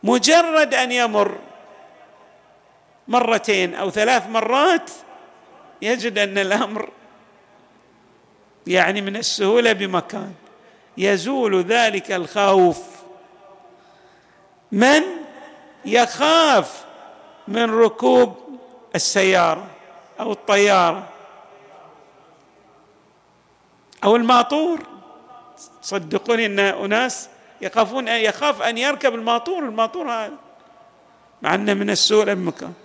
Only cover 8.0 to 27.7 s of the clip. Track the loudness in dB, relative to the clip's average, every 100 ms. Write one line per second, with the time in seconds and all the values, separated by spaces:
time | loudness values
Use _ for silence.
8 | _ _ _ _ _ _ -4 0 0 -2
9 | -6 -6 -6 -2 0 2 2 0 -2 -4
10 | -6 -12 -14 -16 -20 -20 -20 _ _ -4
11 | 0 0 -2 -2 0 0 0 0 0 -2
12 | -6 -6 -4 0 2 6 4 2 -10 -20
13 | -20 -20 -20 _ -20 -20 -20 _ _ _
14 | _ _ _ _ _ _ _ 2 4 4
15 | 2 -8 -16 -20 -20 -20 -20 -18 -2 0
16 | 0 0 2 4 6 4 2 -12 -20 -20
17 | -20 -20 -20 -20 -6 -2 0 4 2 2
18 | 2 4 4 0 -20 -20 -20 -20 -8 -4
19 | -2 0 2 4 2 0 -8 -20 -20 -20
20 | -20 -10 -8 -8 0 2 4 4 4 0
21 | -10 -20 -20 -20 -20 -20 -20 -20 -20 -20
22 | _ _ _ _ _ _ _ _ _ _
23 | _ _ _ _ _ _ _ _ _ -4
24 | 2 2 4 2 2 -2 -2 -4 -10 -20
25 | -20 -20 -20 -20 -20 -20 -20 _ -8 -8
26 | -6 -6 -2 -2 0 0 0 -2 -2 -2
27 | -2 -6 -14 -20 _ _ -6